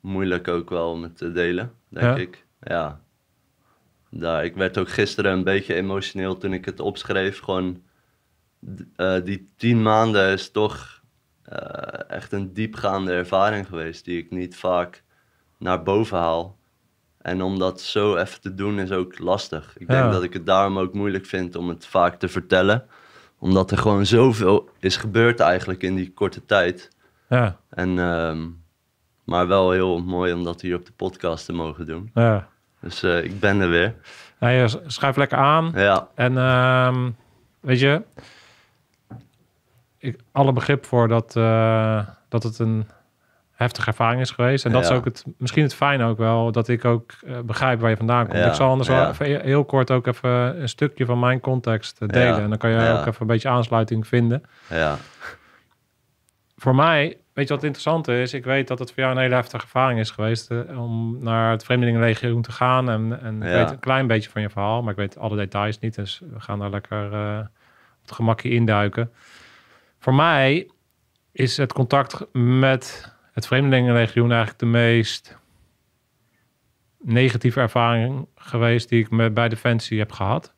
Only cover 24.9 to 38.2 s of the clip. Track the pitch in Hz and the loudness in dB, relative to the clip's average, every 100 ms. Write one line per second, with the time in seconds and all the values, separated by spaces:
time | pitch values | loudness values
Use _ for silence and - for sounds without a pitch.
24.9 | - 110 113 117 117 85 90 - 92 92 | -2 -2 2 2 4 2 2 -4 -6 -4
25.9 | 95 90 - 98 - - 101 90 90 - | -4 -6 -4 -4 -4 0 2 2 -4 -16
26.9 | _ _ _ _ 123 110 87 _ - 92 | _ _ _ _ 0 0 -4 _ -6 -2
27.9 | 90 87 85 82 80 82 85 _ _ _ | 0 -2 -2 -4 -6 -10 -14 _ _ _
28.9 | _ _ _ - 87 90 98 92 92 92 | _ _ _ -4 0 2 4 4 2 0
29.9 | 87 90 90 90 87 87 85 92 87 - | -2 -4 -2 -2 -2 -6 -8 -6 -8 -8
30.9 | - 92 - 87 80 - 85 80 76 80 | -10 -10 -6 -6 -6 -8 -6 -6 -8 -10
31.9 | 82 110 117 117 104 - _ _ _ 85 | -10 -4 2 2 2 -4 _ _ _ -14
32.9 | - 95 85 82 101 104 101 90 85 95 | -4 0 0 -2 0 2 2 2 2 0
33.9 | 113 - - - _ 120 127 120 - 160 | -4 -20 -20 -20 _ 2 4 2 0 -10
34.9 | - 139 135 139 123 139 156 165 175 196 | -2 -2 0 0 2 4 4 0 2 4
35.9 | - - - 127 127 127 127 127 127 127 | 4 0 -2 0 2 2 4 4 4 2
36.9 | 127 123 113 _ _ _ _ 135 127 139 | 0 -4 -6 _ _ _ _ 0 2 4
37.9 | 156 233 - | 2 -4 -20